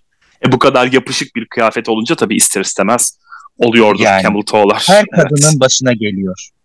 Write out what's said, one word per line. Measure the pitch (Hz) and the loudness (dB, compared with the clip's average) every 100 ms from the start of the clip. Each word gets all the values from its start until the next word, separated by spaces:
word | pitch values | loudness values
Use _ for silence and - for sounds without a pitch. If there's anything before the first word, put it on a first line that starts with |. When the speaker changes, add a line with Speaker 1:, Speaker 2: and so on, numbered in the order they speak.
| _ _ _ _ 135 | _ _ _ _ -2
Speaker 1:
E, | |
bu | 127 | 0
kadar | 139 135 127 | 0 0 0
yapışık | 127 123 131 147 - | 0 -2 -8 -8 -10
bir | 113 | -10
kıyafet | - 113 117 113 | -2 -2 -2 -4
olunca | 110 113 165 | -4 -2 -2
tabii | 104 107 | -2 -2
ister | - 101 | -2 -2
istemez | 95 - 98 120 - - _ - - - | -6 -4 -2 0 -2 -8 _ -20 -18 -4
oluyordu | 120 117 107 98 | 0 4 4 4
Speaker 2:
Yani | 110 98 | 2 2
Speaker 1:
camel | 104 104 | 0 -2
toe'lar. | 107 107 101 104 - | -2 2 2 2 4
Speaker 2:
her | 202 202 190 | 4 4 0
Speaker 1:
Evet. | 151 | 0
Speaker 2:
kadının | 143 147 151 | 2 2 2
başına | 131 - 127 | 2 0 -2
geliyor. | 117 107 95 95 92 - _ | -2 -4 -6 -6 -8 -16 _